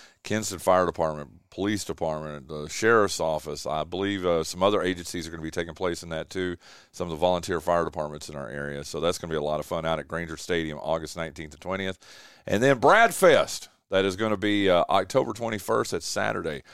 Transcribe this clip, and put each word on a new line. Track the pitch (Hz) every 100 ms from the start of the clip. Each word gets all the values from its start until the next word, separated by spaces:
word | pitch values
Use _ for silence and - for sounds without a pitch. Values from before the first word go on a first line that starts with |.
| - _ -
Kinston | 107 101 87
Fire | 95 92 87
Department, | - 80 73 69 - _
Police | - 101 104 -
Department, | 80 82 78 78 73 67
the | 76 76
Sheriff's | - 110 117 98 -
Office, | 80 78 78 73 -
I | 78 78
believe, | 90 98 101 90
uh, | 82
some | 80 87
other | 98 104
agencies | 90 87 87 90 82
are |
gonna | 82
be | 78
taking | 87 85
place | 78 92 85
in | 85
that | 80 76
too. | 95 90 87 - - _
Some | - 87
of |
the | 78
volunteer | 90 87 85 85
fire | 85 85 80
departments | 78 76 73 -
in | 73
our | 60
area. | 71 71 71
So | 73 76
that's | 85 90
gonna | 82
be | 78
a |
lot | 73 76
of | -
fun | 85 80
out | 78
at | -
Granger | 82 82 78
Stadium, | - 87 78 73
August | 76 82 78 87
nineteenth | 80 69 78
to | 82
twentieth. | 90 95 95 92 - - - - -
And | 101
then | 135 127
Brad | 135 208 233 -
Fest. | 180 113 - - - _ _
That | 95
is | 98 92
gonna | 110 101
be, | 104 104 95
uh, | 87 -
October | 95 92 131 131
twenty-first. | 113 117 104 - 117 113
That's | 85 -
Saturday, | 104 107 104 82 71 -